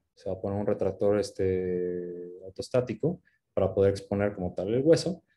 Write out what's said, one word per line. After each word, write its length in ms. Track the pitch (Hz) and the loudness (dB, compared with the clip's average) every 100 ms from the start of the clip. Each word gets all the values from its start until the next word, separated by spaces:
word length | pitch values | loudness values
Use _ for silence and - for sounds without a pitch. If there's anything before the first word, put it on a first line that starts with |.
| _ | _
se 140 | _ - | _ -8
va 80 | 92 | -6
a 40 | |
poner 200 | 101 98 | -4 -2
un 60 | 104 | -2
retractor, 520 | 104 95 - 104 104 | 0 -2 0 2 2
este, 1160 | 98 - 95 92 92 90 90 90 87 87 - - | 0 0 0 0 0 -2 -2 -4 -6 -10 -12 -14
autostático 760 | 92 - - 127 123 110 117 - _ _ _ | -14 -12 -2 0 0 -2 -2 -2 _ _ _
para 200 | - 95 | -2 0
poder 160 | - 98 | 4 4
exponer 440 | 98 - 101 101 | 2 -2 0 0
como 200 | 101 90 | -2 -6
tal 180 | - 92 | -4 -2
el 100 | 120 | 2
hueso, 420 | 143 165 - 185 _ | 4 4 2 -6 _